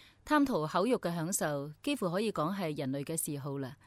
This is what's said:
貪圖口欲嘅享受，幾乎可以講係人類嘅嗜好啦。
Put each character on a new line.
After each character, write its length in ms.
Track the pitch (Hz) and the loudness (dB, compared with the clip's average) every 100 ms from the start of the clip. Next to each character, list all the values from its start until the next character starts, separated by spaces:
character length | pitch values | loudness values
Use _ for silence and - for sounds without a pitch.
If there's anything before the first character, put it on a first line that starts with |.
| - - | -20 -10
貪 200 | - 302 | 2 4
圖 220 | 269 190 151 | 4 2 2
口 180 | 175 | 2
欲 120 | 226 226 | 2 2
嘅 180 | 175 | 0
享 180 | 170 165 | -2 0
受， 400 | 220 165 143 147 151 | 0 0 -2 -4 -6
幾 100 | 277 | -2
乎 160 | 285 180 | 0 0
可 100 | 180 | 0
以 120 | 220 | 0
講 200 | 170 156 | 0 0
係 240 | 202 165 151 | 0 -2 -2
人 140 | 135 | -2
類 140 | 139 | -2
嘅 120 | 143 160 | -2 -4
嗜 220 | - 143 | -2 -4
好 200 | 139 139 | -4 -4
啦。 180 | 139 - | -6 -10